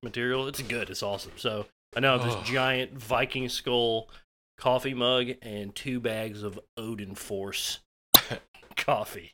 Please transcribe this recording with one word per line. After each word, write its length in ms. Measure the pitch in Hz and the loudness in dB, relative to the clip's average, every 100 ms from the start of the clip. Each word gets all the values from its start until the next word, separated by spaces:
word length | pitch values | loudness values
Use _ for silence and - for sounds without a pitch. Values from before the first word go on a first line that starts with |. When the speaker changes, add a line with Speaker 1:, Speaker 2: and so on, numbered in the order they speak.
Speaker 1:
material. 460 | 117 120 123 127 135 | -6 -2 0 0 -2
It's 120 | 143 | -4
good. 300 | 113 117 98 | -4 -4 -4
It's 120 | 95 | -4
awesome. 300 | 104 98 - - | -2 -2 -6 -6
So 300 | 120 107 101 _ _ 120 | -2 -2 -6 _ _ 2
I 40 | |
now 180 | 135 127 | 6 6
have 80 | 120 | 4
this 100 | 107 | 0
Speaker 2:
Ugh. 80 | |
Speaker 1:
giant 480 | 95 131 131 127 131 135 | 0 2 4 2 0 -6
Viking 500 | 110 123 135 135 127 | 0 2 2 0 -2
skull 600 | - - 123 117 113 110 - - _ _ - | -2 2 4 4 2 -2 -12 -20 _ _ -2
coffee 340 | 131 127 135 | 2 2 2
mug 380 | 127 123 127 123 127 | 2 4 4 2 -4
and 340 | 117 104 101 | -8 -6 -6
two 240 | - 135 127 | -6 -4 -2
bags 440 | 117 110 110 104 | 0 -2 -4 -6
of 180 | 104 92 - - | -8 -8 -12 -10
Odin 380 | 113 110 98 | -6 -6 -8
Force 680 | 95 - 101 98 90 - - - _ _ | -10 -6 -4 -4 -4 -4 -6 -10 _ _
<laughs> 640 | - - - - - - - | 2 2 -6 -10 -20 -10 -4
coffee. 560 | - 123 107 - - | 0 0 -2 -10 -14